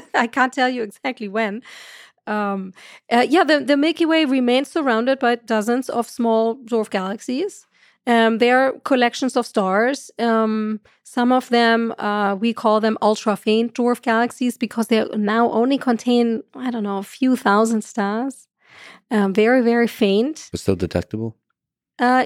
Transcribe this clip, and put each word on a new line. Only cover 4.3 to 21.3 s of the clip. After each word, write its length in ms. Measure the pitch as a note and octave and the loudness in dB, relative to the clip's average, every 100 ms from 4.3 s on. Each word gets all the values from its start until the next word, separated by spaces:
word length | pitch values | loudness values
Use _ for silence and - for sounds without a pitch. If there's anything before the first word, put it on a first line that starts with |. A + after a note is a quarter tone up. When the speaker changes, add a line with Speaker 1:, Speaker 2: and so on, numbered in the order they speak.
| C4+ B3 B3 C#4 | 2 2 0 0
Speaker 1:
surrounded 480 | E4+ C4+ A3 B3 C4+ | -2 0 0 0 0
by 180 | B3 A#3+ | 0 0
dozens 540 | A#3 A3 G#3 A#3+ B3+ | -2 -2 0 -2 -2
of 180 | A#3+ A3+ | -6 -6
small 500 | - A#3 A3+ A3+ A#3+ | -2 0 2 0 -4
dwarf 340 | A3+ A#3 G#3 | -4 -4 -2
galaxies. 720 | G3 F#3 G#3 - B3+ F#4+ - _ _ _ _ - | -4 -4 -6 -6 -4 -6 -8 _ _ _ _ 0
Um, 320 | A#3 A3+ A3+ | 2 2 2
they 100 | A#3+ | 2
are 220 | B3+ C4+ - - | 4 2 -2 0
collections 500 | C4 A#3+ - B3+ B3+ | 2 2 0 -4 -2
of 100 | A#3 | -2
stars. 640 | - F#3+ F#3+ A#3+ C#4 - - | -2 0 2 0 -2 -8 -4
Um, 600 | A#3 A3+ A3 A3 G#3+ G#3+ _ _ | 0 0 0 -2 -4 -8 _ _
some 280 | - - A#3+ | -8 -2 2
of 180 | B3+ B3 | 2 2
them, 440 | A#3+ A#3 A3+ A3+ - | 2 4 2 0 -4
uh, 360 | G#3 G#3 G3+ G3 | -4 -2 -2 0
we 180 | A3+ | -2
call 260 | A3+ A3+ G#3+ | 0 0 2
them 180 | A3 A3 | 0 0
ultra-faint 720 | G#3 A3 - G3 - A3 A#3 - | 0 0 -2 -2 0 0 0 -2
dwarf 260 | A#3+ A#3+ | -2 -2
galaxies 560 | - A3+ A#3 - B3 - | 0 0 0 -2 -4 -2
because 300 | A3+ - A3 | -4 -4 0
they 180 | A3+ A3 A3 | 0 0 -2
now 360 | G3+ A3+ A#3 | 0 2 2
only 260 | A3 B3 C#4 | 2 0 0
contain, 640 | - A#3 B3 A#3+ A#3 A3+ - C4 | 0 -2 0 2 2 -2 -8 -10
I 160 | B3+ | -8
don't 120 | A#3 | -6
know, 140 | G3+ G3 | -4 -6
a 40 | |
few 320 | G3+ - B3+ B3+ | -8 -2 0 2
thousand 480 | G#3 G3+ A3+ A3 | 2 2 2 0
stars. 640 | - - G3+ A3 C4+ - _ _ _ - - - - | -4 -4 -4 -4 -6 -10 _ _ _ -20 -20 -20 -4
Um, 220 | A3 G3 | 0 0
very, 280 | F#3+ G#3+ C4 | 2 4 4
very 260 | A#3 A#3 A#3 | 4 2 0
faint. 640 | - G#3 G3 C4 D#4 - | 0 0 2 0 -6 -10
Speaker 2:
But 80 | - | -6
still 160 | - F#2+ | -2 -2
detectable? 600 | F#2 F2+ - G#2+ A2+ | -2 -2 -4 -6 -8